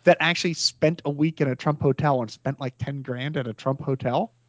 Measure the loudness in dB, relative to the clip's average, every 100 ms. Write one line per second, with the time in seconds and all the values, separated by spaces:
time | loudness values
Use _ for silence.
0 | 4 6 4 2 -2 -2 -4 0 0 0
1 | -4 0 0 0 -2 -2 -2 0 2 2
2 | 2 2 -2 -6 -6 -4 -6 -8 -8 -8
3 | -6 -6 -4 -4 -6 -4 -2 -2 -2 -2
4 | 0 0 -2 _